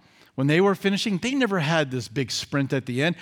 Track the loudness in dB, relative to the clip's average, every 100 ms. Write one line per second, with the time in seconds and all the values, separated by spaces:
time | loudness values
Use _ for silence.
0 | _ _ -12 -2 2 4 4 2 0 0
1 | -2 -2 -2 0 0 0 2 0 0 -4
2 | -6 -6 -4 -6 -4 -2 -2 -2 -2 -2
3 | -2 -2